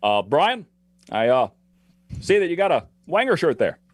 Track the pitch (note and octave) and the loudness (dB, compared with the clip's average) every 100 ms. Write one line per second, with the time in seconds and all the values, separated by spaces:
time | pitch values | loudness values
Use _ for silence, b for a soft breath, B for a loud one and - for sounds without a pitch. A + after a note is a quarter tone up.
0 | G#2 G#2 G2 C#3 G3 B3+ F3+ _ _ _ | 0 0 0 0 0 -2 -10 _ _ _
1 | _ G#2+ A2+ B2+ A2+ _ _ _ _ _ | _ -2 0 2 0 _ _ _ _ _
2 | _ - - G3+ F#3 E3+ G3 D3 - _ | _ -16 -2 0 0 0 0 0 -2 _
3 | - F3 C4 G3 E3+ C3 G2 - _ | -6 -2 0 0 0 0 -2 -4 _